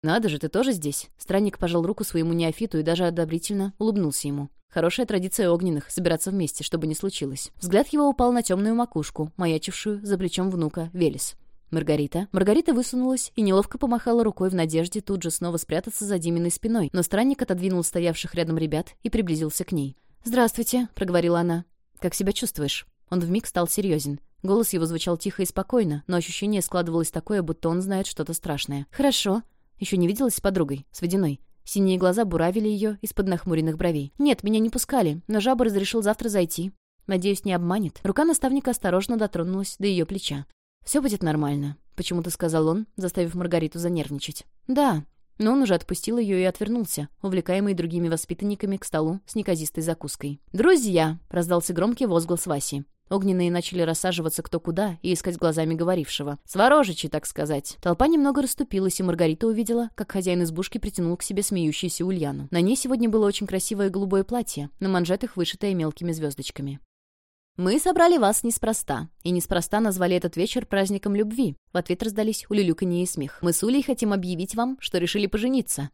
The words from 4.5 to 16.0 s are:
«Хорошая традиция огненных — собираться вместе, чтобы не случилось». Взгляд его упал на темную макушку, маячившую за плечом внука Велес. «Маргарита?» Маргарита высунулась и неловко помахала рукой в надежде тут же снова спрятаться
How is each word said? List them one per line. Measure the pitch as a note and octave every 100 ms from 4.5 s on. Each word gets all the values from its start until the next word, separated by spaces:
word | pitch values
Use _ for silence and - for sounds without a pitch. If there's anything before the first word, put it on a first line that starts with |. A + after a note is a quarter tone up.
| - _
«Хорошая | - E3 - A#3+
традиция | G3+ F#3 - F#3
огненных — | E3+ F3+ D3+ -
собираться | - F#3 D#3+ -
вместе, | F#3+ D#3+ -
чтобы | - E3 D#3
не |
случилось». | D#3 G3 - C#3 C3+ - -
Взгляд | F3+ G3 C#4+
его | D4+ C#4+
упал | C#4 B3
на | B3
темную | A#3 F#3 G#3 A#3
макушку, | A#3+ D#3+ D3 - D#3 -
маячившую | E3+ D#3+ - - G#3+ G#3 G#3
за | F#3+
плечом | F3+ - F#3+
внука | F3+ D#3 E3+ E3
Велес. | F3+ D#3+ - - - - - -
«Маргарита?» | - D3 D3 D3 E3 G3+
Маргарита | F#3 F#3+ B3 E4
высунулась | B3 B3 B3 B3+ C4 - -
и |
неловко | G#3 F#3+ G3+ -
помахала | C4 A#3+ B3 A#3
рукой | A3 - F#3
в | F#3
надежде | D#3+ D#3+ F3 G#3+
тут | - G3
же | -
снова | - F3 E3+
спрятаться | - D#3+ A3+ -